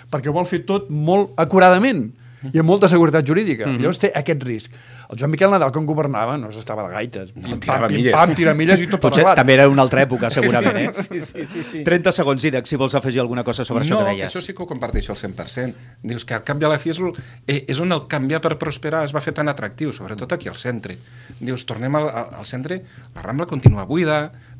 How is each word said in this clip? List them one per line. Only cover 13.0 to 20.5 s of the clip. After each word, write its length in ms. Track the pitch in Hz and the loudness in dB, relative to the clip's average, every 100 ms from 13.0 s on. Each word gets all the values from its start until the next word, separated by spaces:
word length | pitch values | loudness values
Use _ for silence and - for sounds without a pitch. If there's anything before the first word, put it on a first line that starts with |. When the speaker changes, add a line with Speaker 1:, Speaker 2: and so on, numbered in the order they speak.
| 131 127 | 0 -2
Speaker 2:
alguna 240 | 120 123 | -2 -2
cosa 180 | 120 117 | -4 -4
sobre 220 | 120 117 156 | -4 -2 0
Speaker 3:
No, 80 | |
Speaker 2:
això 40 | 208 | 0
que 40 | |
Speaker 3:
que 60 | 202 196 | 0 -2
Speaker 2:
deies. 180 | 185 | -6
Speaker 3:
això 60 | 180 | -8
sí 120 | - | -10
que 80 | 190 | -12
ho 60 | 175 | -10
comparteixo 460 | 131 123 - - | -8 -4 -4 -4
al 40 | 98 | -8
cent 160 | 101 95 | -10 -10
per 100 | - | -10
cent. 260 | 127 127 - - - | -8 -8 -10 -20 -14
Dius 220 | 110 117 | -10 -10
que 80 | - | -8
al 100 | 113 | -8
cap 160 | - 147 | -4 -2
i 40 | |
a 20 | 151 | 0
la 120 | 151 | 0
fi 100 | 165 | -2
és 100 | 160 | -4
l-, 140 | 185 170 - - - | -6 -6 -16 -10 -4
eh, 160 | 143 | -4
és 140 | 139 135 | -2 -2
on 100 | 180 | 0
el 140 | 160 143 | -2 -2
canviar 320 | 151 135 156 | -4 -2 -2
per 160 | 160 151 | -2 -2
prosperar 460 | 156 - 151 160 | -6 -6 -4 -4
es 100 | 143 | -2
va 60 | 147 | -4
fer 100 | 156 | -4
tan 140 | 151 151 | -4 -4
atractiu, 460 | 143 104 - 151 | -4 -10 -6 -8
sobretot 400 | - 92 107 123 | -8 -12 -10 -6
aquí 160 | 175 | -6
al 60 | 101 | -8